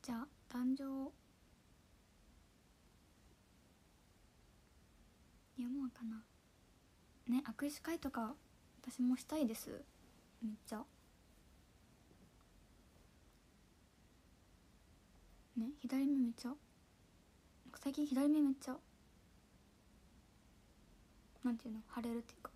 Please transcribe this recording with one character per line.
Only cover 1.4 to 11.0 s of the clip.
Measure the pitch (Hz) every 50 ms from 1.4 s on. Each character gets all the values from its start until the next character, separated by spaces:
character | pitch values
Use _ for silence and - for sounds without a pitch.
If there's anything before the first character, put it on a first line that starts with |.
| - - - - - - - - - - - - - - - - - - - - - - - - - - - - - - - - - - - - - - - - - - - - - - - - - - - - - - - - - - - - - - - - - - - - - - - - - - - - - - - - - - -
読 | 262 240 240
も | 262 285 269
う | 247
か | - - 233
な。 | 226 220 220 - - - - - - - - - - - - - - - - - - - - - - 240
ね、 | 262 294
握 | - 220 - 285 285 294
手 | -
会 | - 320 339
と | 320 - 269
か、 | - 240 226 214 285 - - - - - - - - -
私 | - 254 - -
も | 247 247 254
し | - -
た | - 294
い | 311 294
で | 214 226
す。 | - - - - - - - - - - - - - - - - - 233
め | 214
っ | 214 - -
ち | - 226
ゃ。 | 214 - - - -